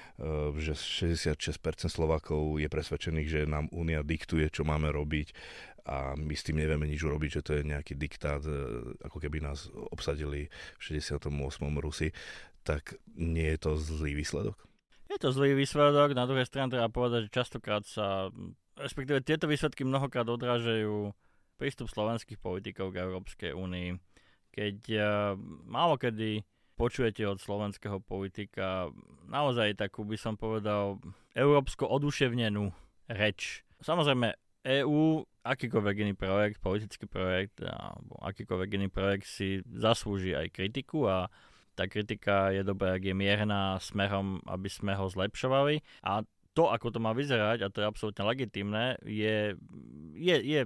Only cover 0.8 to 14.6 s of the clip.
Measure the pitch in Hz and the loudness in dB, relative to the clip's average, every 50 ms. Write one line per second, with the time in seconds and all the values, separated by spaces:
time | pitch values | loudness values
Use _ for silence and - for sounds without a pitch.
0.8 | - - - - 92 85 85 78 - 80 76 - - 78 76 - - 80 78 - | -4 -4 -2 0 2 2 0 2 0 0 0 0 -2 -4 -6 -2 -4 -4 -4 -2
1.8 | - 85 - - 82 78 80 78 - - 80 76 78 78 78 76 76 73 71 69 | -4 -4 0 0 2 2 2 0 0 -2 0 0 0 0 0 0 0 0 -2 -2
2.8 | 73 - 78 - - 85 80 80 76 78 78 76 76 76 76 73 78 - - 87 | -2 -2 -4 -4 -2 -2 -2 -2 0 0 0 0 2 2 0 0 -2 -2 -4 -2
3.8 | 82 82 80 76 73 73 82 78 - - 85 80 78 78 - - 76 78 76 78 | 0 0 0 0 0 0 -2 -4 -2 0 2 2 2 2 0 0 0 2 2 2
4.8 | 78 76 73 73 76 76 78 76 73 - - - - - - - - - - - | 2 2 0 0 -2 0 0 -2 -2 -4 -8 -16 -18 -16 -16 -18 -18 -18 -20 -12
5.8 | _ - 69 67 67 67 69 73 76 76 78 - - - 76 76 76 78 78 76 | _ -4 -4 -2 -2 -2 -4 -4 -4 -4 -4 -4 -2 0 0 2 2 2 2 2
6.8 | 76 76 76 76 80 76 73 76 78 73 - 76 - - 76 73 73 76 73 71 | 0 0 -2 0 0 0 0 0 -2 -2 -2 -4 -2 0 0 0 0 0 -2 -4
7.8 | 73 - 73 69 73 73 - - - 73 71 71 73 78 73 69 69 58 55 60 | -4 -6 -6 -4 -4 -6 -6 -6 -4 -2 -2 -2 -2 -4 -4 -4 -4 -4 -6 -6
8.8 | 58 60 58 - - - - 80 78 73 73 76 73 73 71 69 - - - - | -6 -8 -10 -10 -12 -12 -10 -6 -6 -4 -4 -2 -4 -4 -6 -6 -8 -12 -12 -12
9.8 | - - - - - - 76 73 73 73 71 73 73 - - - - - - - | -10 -10 -8 -6 -4 -4 -2 -2 -2 -4 -4 -4 -6 -8 -10 -14 -16 -16 -14 -14
10.8 | - - 78 76 - - 73 69 - 73 71 71 69 69 - - 73 73 73 71 | -8 -4 -4 -4 -2 -2 -4 -4 -2 -2 -2 -2 -2 -4 -4 -4 -2 -2 0 0
11.8 | - 78 - - 78 78 - - - - - - - - - - - - 78 73 | -2 -4 -2 -2 -2 -2 -2 -6 -12 -14 -14 -16 -16 -20 -20 -8 -4 -2 -2 -2
12.8 | - - - - - - - - 82 82 82 82 80 78 78 78 - 80 76 78 | -4 -8 -14 -16 -18 -18 -6 -2 -2 0 2 2 2 2 0 2 2 0 0 0
13.8 | 78 78 80 78 78 73 71 73 73 - - 71 - - 107 - | -2 -2 -2 -2 -2 -2 -2 -2 -2 -2 -2 -2 -2 -2 -4 -6